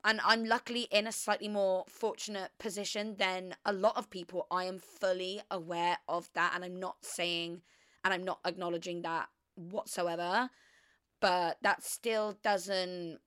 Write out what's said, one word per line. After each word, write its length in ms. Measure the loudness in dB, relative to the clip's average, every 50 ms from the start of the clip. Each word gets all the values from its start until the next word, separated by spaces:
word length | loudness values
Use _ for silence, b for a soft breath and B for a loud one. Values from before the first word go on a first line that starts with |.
| 4
And 160 | 4 2 4 6
I'm 220 | 4 4 4 6
luckily 420 | 2 2 2 2 -4 -4 -4 -2 2
in 160 | 2 2 2
a 60 | 2
slightly 380 | -4 -4 0 0 0 0 0 -2
more 360 | 2 2 4 4 4 2 0
fortunate 640 | -6 -6 -2 -2 -2 -2 -2 -8 -6 -6 -6 -8 -8 _
position 600 | _ -8 -6 -6 -4 -6 -4 -4 -4 -4 -4 0
than 380 | 0 0 2 2 -2 -6 -8 -12 _ _
a 80 | -2 0
lot 220 | 4 2 2 2
of 120 | 2 -6 _
people. 380 | -10 -10 -10 -6 -4 -6 -2 _
I 140 | -2 -2 -2
am 160 | -2 -6 -8
fully 640 | -12 -18 -8 -2 0 0 2 0 -2 -6 -6 -8 -8 _
aware 480 | -8 -8 -6 -4 -2 2 2 2 2 0 _
of 220 | -4 -4 -4 -4 -4 _
that, 200 | 0 2 2 2
and 80 | -2 -4
I'm 160 | -6 -6 -6
not 260 | -6 -8 -8 _ -12
saying, 560 | -10 -4 -2 -2 0 0 -2 -2 -4 -8 -10 b b b b b b b b b
and 100 | 0 2
I'm 100 | 2 0
not 160 | -2 -4 -2 -2
acknowledging 560 | -4 -2 -2 -2 -2 -2 -2 -2 -4 -6 -4 -4
that 260 | -2 -2 -2 -4 -4 _ _ _ _ _
whatsoever, 920 | -14 -12 -6 -6 -6 -4 -4 -2 -2 0 0 0 -2 0 2 2 2 2 0 b b b b b b b b b b b _ _ _
but 380 | 4 4 4 4 2 2 0 _
that 220 | 4 2 2 2 -2
still 540 | -8 -8 -4 -2 0 2 2 2 0 -2 -2
doesn't 760 | 2 2 2 2 2 0 0 0 0 -2 -4 -6 -6 -8 -10 -12 _